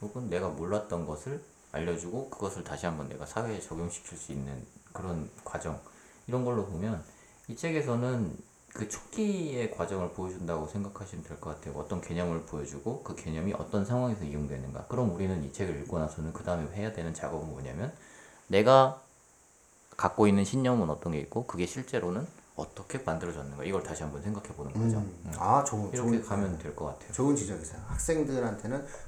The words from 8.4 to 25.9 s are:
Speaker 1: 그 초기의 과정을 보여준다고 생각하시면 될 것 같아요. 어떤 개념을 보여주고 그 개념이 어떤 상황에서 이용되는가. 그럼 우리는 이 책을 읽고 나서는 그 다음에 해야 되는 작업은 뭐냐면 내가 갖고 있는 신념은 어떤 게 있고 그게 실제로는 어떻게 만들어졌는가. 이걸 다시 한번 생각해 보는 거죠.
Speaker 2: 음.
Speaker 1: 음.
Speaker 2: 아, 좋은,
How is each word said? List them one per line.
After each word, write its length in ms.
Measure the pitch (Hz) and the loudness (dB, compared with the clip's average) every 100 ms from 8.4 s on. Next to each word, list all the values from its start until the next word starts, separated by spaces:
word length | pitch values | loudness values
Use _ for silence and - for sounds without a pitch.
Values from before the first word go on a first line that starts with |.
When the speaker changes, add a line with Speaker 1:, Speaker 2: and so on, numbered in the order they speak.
| - - - | -12 -20 -14
Speaker 1:
그 160 | - 110 | -6 -6
초기의 840 | - - - 214 190 156 127 110 | -6 -6 0 2 2 0 0 -2
과정을 380 | - 85 95 87 | 0 0 0 -2
보여준다고 560 | - 92 92 85 82 78 | -2 -4 -4 -2 -2 -2
생각하시면 560 | 101 101 - 98 85 | -2 -4 -6 -8 -8
될 160 | 80 76 | -10 -8
것 100 | 80 76 | -8 -6
같아요. 180 | 78 71 | -6 -6
어떤 240 | - 90 | -4 -4
개념을 420 | - 87 87 82 | -2 0 2 0
보여주고 600 | - 76 71 69 113 135 | -2 -6 -6 -6 -4 -4
그 140 | - - | -6 -6
개념이 360 | 82 78 95 | -4 -2 0
어떤 300 | - - 104 | -2 0 0
상황에서 380 | 98 123 123 101 | 2 2 2 0
이용되는가. 600 | 73 73 71 67 65 67 - | -2 -2 -2 -4 -6 -8 -2
그럼 260 | 123 117 | 2 2
우리는 300 | 87 95 90 | 2 2 0
이 100 | 69 | -2
책을 280 | - 92 71 | -2 -2 -2
읽고 160 | 71 85 | -2 0
나서는 340 | 78 - 80 | 0 -2 -4
그 120 | - | -4
다음에 240 | - 85 76 95 | -2 0 -2 -2
해야 160 | 107 | -4
되는 200 | 90 82 | -2 -4
작업은 360 | 80 - 80 80 | -4 -2 -2 -4
뭐냐면 420 | 65 67 69 131 - - - - - - | -6 -6 -4 -4 -6 -16 -20 -20 -18 4
내가 560 | 98 110 135 135 - - - - - - - - - - - | 8 12 12 10 6 -10 -20 -20 -20 -20 -20 -20 -20 -16 0
갖고 320 | 92 - 104 | 2 8 8
있는 160 | 98 | 8
신념은 440 | 98 131 127 123 82 | 6 4 4 4 4
어떤 220 | 73 87 | 0 0
게 60 | 78 | -2
있고 280 | - 113 123 | -2 -4 -2
그게 200 | 87 87 | 0 -2
실제로는 580 | 131 127 120 90 95 170 - - - | -2 -2 0 0 0 -4 -8 -12 -8
어떻게 420 | - - - - | -8 -10 -6 -4
만들어졌는가. 640 | - 80 85 78 69 69 | 0 0 -2 -4 -6 -4
이걸 180 | 80 98 | -2 0
다시 200 | - - | -2 -4
한번 180 | 78 71 | -4 -4
생각해 260 | 98 101 - | -4 -4 -6
보는 240 | - 69 | -8 -4
거죠. 240 | 110 113 107 | 2 4 4
Speaker 2:
음. 200 | 95 87 | 0 -6
Speaker 1:
음. 80 | 85 80 | -8 0
Speaker 2:
아, 260 | 92 135 | 4 6
좋은, 200 | 139 107 98 | 4 0 -2